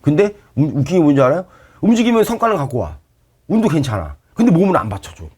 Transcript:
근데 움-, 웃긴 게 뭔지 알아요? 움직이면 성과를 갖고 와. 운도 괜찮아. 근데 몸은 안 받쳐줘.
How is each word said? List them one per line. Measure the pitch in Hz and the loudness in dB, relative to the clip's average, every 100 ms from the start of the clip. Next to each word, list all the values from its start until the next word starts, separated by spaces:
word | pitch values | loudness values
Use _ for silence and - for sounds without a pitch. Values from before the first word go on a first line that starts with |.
근데 | - 151 208 208 _ | 0 2 0 -2 _
움-, | - 147 123 | -2 -2 0
웃긴 | 139 185 | 0 2
게 | |
뭔지 | 147 139 | 2 4
알아요? | 131 165 185 _ _ _ | 2 0 -6 _ _ _
움직이면 | 196 226 233 233 | 0 2 2 2
성과를 | 214 233 226 196 | 0 0 -2 -2
갖고 | 135 123 | -4 -6
와. | 82 73 _ _ _ _ - | -8 -12 _ _ _ _ -4
운도 | 220 214 | 0 0
괜찮아. | 156 135 104 78 73 _ | 0 -2 -6 -8 -14 _
근데 | - 233 | -2 2
몸은 | 170 196 170 | 4 2 0
안 | 110 | -2
받쳐줘. | 101 - - 80 | -8 -12 -20 -20